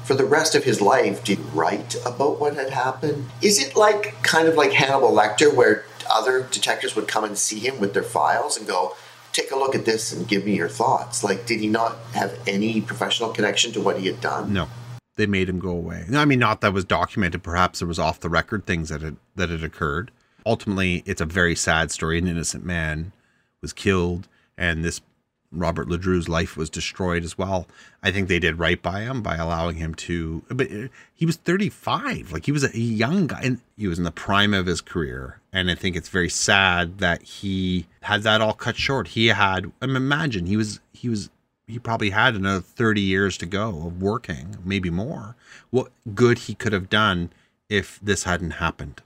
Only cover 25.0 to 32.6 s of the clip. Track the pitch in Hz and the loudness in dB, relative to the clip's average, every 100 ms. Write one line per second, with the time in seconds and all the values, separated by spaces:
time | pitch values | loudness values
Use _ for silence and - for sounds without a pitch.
25 | _ _ _ _ _ 80 85 85 67 87 | _ _ _ _ _ -4 -2 -2 -2 -2
26 | 90 90 82 82 82 - 82 - - - | 2 0 2 -2 -2 -4 -6 -6 -8 -4
27 | 92 87 85 - 95 95 92 - - _ | -2 -2 -4 -6 -2 -2 -4 -16 -20 _
28 | 101 92 92 87 85 80 82 87 87 95 | -2 0 0 2 2 2 0 0 -2 -6
29 | 113 131 104 82 82 82 85 82 80 80 | -6 -6 -4 -4 -2 -2 -2 -4 -6 -8
30 | - 85 80 80 - 123 135 104 127 - | -6 -4 -4 -6 -8 -4 -4 -4 -12 -16
31 | - _ 165 160 - 185 196 - - 139 | -20 _ -2 -2 -2 0 -2 -4 -4 -4
32 | 269 208 58 80 101 147 | -4 -8 -8 -6 -2 0